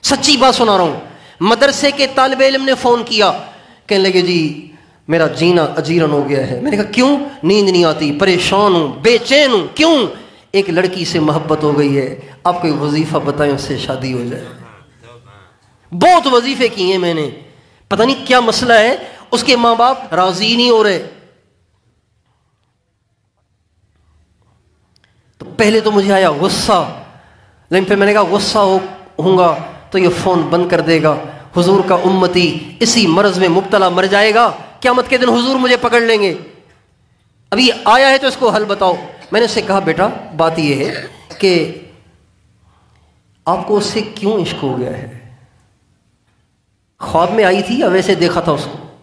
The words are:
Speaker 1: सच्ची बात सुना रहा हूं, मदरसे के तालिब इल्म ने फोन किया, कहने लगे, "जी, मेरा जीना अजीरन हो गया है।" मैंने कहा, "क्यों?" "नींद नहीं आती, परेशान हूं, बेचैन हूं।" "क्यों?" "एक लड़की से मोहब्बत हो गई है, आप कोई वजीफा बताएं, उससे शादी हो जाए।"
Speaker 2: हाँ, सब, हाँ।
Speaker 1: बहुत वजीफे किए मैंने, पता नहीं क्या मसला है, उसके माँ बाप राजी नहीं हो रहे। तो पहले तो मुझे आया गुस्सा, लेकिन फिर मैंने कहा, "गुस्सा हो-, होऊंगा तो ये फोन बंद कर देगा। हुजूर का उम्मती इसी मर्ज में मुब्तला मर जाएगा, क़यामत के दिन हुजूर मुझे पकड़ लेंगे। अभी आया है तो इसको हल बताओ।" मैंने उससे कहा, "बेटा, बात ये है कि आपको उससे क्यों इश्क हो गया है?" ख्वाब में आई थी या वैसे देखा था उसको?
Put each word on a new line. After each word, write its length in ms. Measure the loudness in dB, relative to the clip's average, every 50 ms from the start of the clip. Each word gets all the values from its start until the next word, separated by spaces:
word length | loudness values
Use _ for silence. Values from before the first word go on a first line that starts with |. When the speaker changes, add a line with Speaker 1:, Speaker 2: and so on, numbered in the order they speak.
| 0
Speaker 1:
सच्ची 340 | -2 -2 0 0 0 2 4
बात 160 | 4 2 2
सुना 240 | 2 2 2 2 2
रहा 80 | 2
हूं, 140 | 0 -2 -6 -12 -16 -20 -20 -20 -20 -10 _
मदरसे 500 | 0 0 2 2 2 0 0 0 -2 -2
के 160 | 0 0 -4 -2
तालिब 340 | 0 0 0 0 2 2
इल्म 200 | 0 0 0 0
ने 120 | 0 -2 -2
फोन 300 | 0 2 0 0 0 0
किया, 280 | -4 0 0 2 2 0 -2 -8 -14 -20 -20 -20 -20 -20 _ _ -2
कहने 140 | 0 0 2
लगे, 180 | 2 2 2
"जी, 500 | 0 2 0 0 0 -2 -4 -8 -14 -20 -20 -20 -20 _ _ _ _ -2
मेरा 180 | 0 0 0 0
जीना 360 | 0 0 0 2 4 2 2
अजीरन 480 | 0 -2 -4 -4 -2 0 0 0 0
हो 120 | 0 -2 -2
गया 220 | -2 -2 -2 -2
है।" 160 | -4 -6 -4 -4
मैंने 140 | -4 -2 -2
कहा, 80 | -4
"क्यों?" 420 | -2 0 0 2 2 2 0 -2 -8 -12 -4 0
"नींद 260 | 2 2 4 2 2
नहीं 160 | 2 2 2
आती, 260 | 2 2 0 -2 -4
परेशान 640 | -2 0 0 0 2 0 0 0 0 2 2 4 2
हूं, 280 | 2 0 -2 -6 -2
बेचैन 500 | 0 2 2 2 0 0 2 2 2 2
हूं।" 80 | 2 0
"क्यों?" 500 | -2 -2 -4 0 2 2 4 2 2 -2 -4 -10 -20 -20 -20 -20 _ _ -2
"एक 140 | -2 -2 0
लड़की 360 | 0 0 0 -2 -2 -4 -6
से 140 | -4 -2 -2
मोहब्बत 440 | 0 0 0 -2 -2 -2 -4 -2 0
हो 100 | -2 0
गई 200 | 0 0 0 0
है, 440 | 0 -2 -4 -8 -12 -16 -20 -20 -6 _ -2
आप 140 | -2 0
कोई 100 | -2 -2
वजीफा 480 | -2 -2 -4 -4 -2 -2 -4 -2 -4 -4
बताएं, 320 | -4 -4 -4 -2 -2 -2
उससे 260 | -2 -4 -4 -6 -8 -8
शादी 340 | -6 -8 -8 -8 -6 -6
हो 140 | -6 -6 -6
जाए।" 220 | -6 -8 -10 -12 -16 -18 -20
Speaker 2:
हाँ, 200 | -20 -20 -20 -20 -20 _ _ _
सब, 220 | _ -20 -20 -20 _
हाँ। 640 | -20 -20 -20 -20 _ _ _ _ _ _ _ _ _ -4
Speaker 1:
बहुत 340 | 2 4 6 6 4 4 4
वजीफे 420 | 2 2 2 0 -4 -2 -2 -2
किए 280 | -2 -2 -2 0 0 0
मैंने, 480 | 0 -2 -2 -2 -4 -6 -8 -14 -20 -20 -20 _ _ _ _ _ _ _
पता 120 | 0 0 2
नहीं 220 | 0 0 -2 -2
क्या 160 | 2 2 2
मसला 340 | 2 2 0 -2 2 4 4
है, 440 | 4 4 4 0 -2 -6 -14 -20 -20 -10 -4
उसके 240 | -4 -4 0 0 0
माँ 220 | 2 2 2 2 4
बाप 320 | 2 2 2 -2 -6 -6 -2
राजी 440 | 0 0 0 0 -2 -2 -2 0 0
नहीं 140 | 2 2
हो 120 | 4 4 4
रहे। 160 | 2 0 -2 -6 -10 -18 -20 _ _ _ _ _ _ _ _ _ _ _ _ _ _ _ _ _ _ _ _ _ _ _ _ _ _ _ _ _ _ _ _ _ _ _ _ _ _ _ _ _ _ _ _ _ _ _ _ _ _ _ _ _ _ _ _ _ _ _ _ _ _ _ _ _ _ _ _ _ _ _ _ _ _ _ _ _ _ _ _ _ _ _ _
तो 60 | -20
पहले 360 | -18 -4 -2 0 2 2 2
तो 100 | 0 2
मुझे 200 | 0 2 2 2
आया 180 | 2 2 2 2
गुस्सा, 760 | 0 0 -2 -2 -2 -2 0 0 0 0 0 -4 -8 -16 -20 -20 -20 -20 -20 _ _ _ _ _ _ _ _ _
लेकिन 140 | 0 0 0
फिर 120 | 2 0 2
मैंने 160 | 2 2 4
कहा, 100 | 2 2
"गुस्सा 360 | 2 0 -2 -2 -2 0 2
हो-, 220 | 2 2 2 0 -2 -4 -14 -16 -20 -20 _ -4
होऊंगा 340 | 0 2 4 4 4 2 2 0 -6 -14 -16 -20 -20 -6
तो 60 | -2 0
ये 100 | 2 2
फोन 420 | 0 0 -2 0 0 0 0 0
बंद 200 | 0 0 0 0
कर 120 | 0 0
देगा। 440 | 2 2 0 2 2 0 0 0 -6 -12 -16 -18 -20 -8 -2
हुजूर 320 | 0 2 4 4 2 2 2
का 80 | 0
उम्मती 840 | 2 2 0 2 2 0 2 2 2 0 0 -2 -4 -10 -14 -6 -4
इसी 260 | -2 0 2 2 2 2
मर्ज 320 | 2 2 2 2 2 2
में 80 | 0 2
मुब्तला 420 | 2 0 0 0 0 2 2 2
मर 160 | 2 0 0
जाएगा, 440 | 2 2 2 2 2 4 2 2 2
क़यामत 580 | 0 -4 -14 -20 -20 -4 -2 0 0 0 0 0
के 100 | 0 0
दिन 120 | 2 2
हुजूर 280 | 2 0 0 0 0 0
मुझे 200 | 2 2 0 0
पकड़ 260 | 0 0 0 0 2
लेंगे। 300 | 2 0 2 0 -2 -2 -4 -10 -18 -20 -20 _ _ _ _ _ _ _ _ _ _ _ _ _ _ _ _ _ _ -2
अभी 160 | 0 0 0
आया 380 | 0 0 2 2 4 4 6 4
है 100 | 4 2
तो 100 | 2 -2
इसको 220 | -2 0 0 0
हल 160 | 2 0 0
बताओ।" 320 | -2 -2 0 0 0 0 -2 -6 -14 -18 -20 -14 -4 0
मैंने 120 | 0 0
उससे 160 | 0 0 -4
कहा, 180 | -4 -2 -2 -2
"बेटा, 280 | 0 -2 0 0 0 -2
बात 520 | -2 -8 -14 -16 -4 -2 -2 0 0 0
ये 260 | -2 -2 0 -2 -2
है 60 | -4 -6 -8 -12 -14 -18 -20 -20 -20
कि 440 | -10 -2 0 2 2 2 0 -2 -6 -12 -18 -20 -20 -20 _ _ _ _ _ _ _ _ _ _ _ _ _ _ _ _ _ _ _ _ _ _ _ _ _ _ _ _ _ -4
आपको 300 | -4 -2 -2 -2 -2 -2
उससे 240 | -2 -2 -4 -6
क्यों 380 | -6 -6 -10 -4 -2 -2 0 0
इश्क 160 | -2 -4 -6
हो 200 | -6 -6 -6 -4
गया 160 | -4 -6 -6
है?" 280 | -8 -10 -12 -14 -16 -18 -20 -20 -20 _ _ _ _ _ _ _ _ _ _ _ _ _ _ _ _ _ _ _ _ _ _ _ _ _ _ _ _ _ _ _ _ _
ख्वाब 300 | -12 -4 0 0 0 0
में 120 | 2 2 2
आई 180 | 2 2 0
थी 200 | -2 -2 -2 0
या 60 | 0 2
वैसे 280 | 2 0 2 0 0
देखा 260 | 0 0 0 0 -2
था 100 | -2 -2
उसको? 260 | -2 -2 -4 -10 -12 -16 -18 -20 -20 _